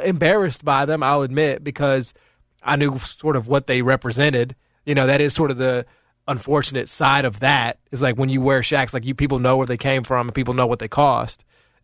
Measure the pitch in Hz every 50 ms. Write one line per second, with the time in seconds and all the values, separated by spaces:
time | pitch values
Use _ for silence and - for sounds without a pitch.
0 | 135 190 185 147 170 160 196 214 196 170 123 - - 147 139 135 143 143 156 160
1 | 131 131 143 143 139 127 131 147 156 147 135 - 147 143 - - 143 139 135 135
2 | 123 - - _ _ _ _ _ _ _ _ _ - 123 147 143 147 143 135 127
3 | - - - - - 156 147 131 110 120 135 139 - - 127 127 123 127 135 127
4 | - 123 113 123 143 151 135 120 120 131 135 - _ _ _ _ _ 143 143 139
5 | 131 131 139 143 147 143 - - 160 139 131 123 131 131 127 123 117 - _ _
6 | _ _ _ _ _ - 139 120 - 135 151 147 139 - 139 127 - - - -
7 | 151 135 139 139 139 123 101 104 131 135 143 139 120 117 - _ _ _ - 123
8 | 139 131 117 120 135 135 135 135 127 135 139 131 117 - 151 139 131 - - 127
9 | 110 131 131 - 143 131 139 123 123 127 131 131 135 127 123 117 - 135 135 131
10 | 117 - 131 123 120 120 107 139 127 123 127 127 127 117 120 113 113 107 - -
11 | 147 139 123 117 117 113 - - _ _ _ _ _ _ _ _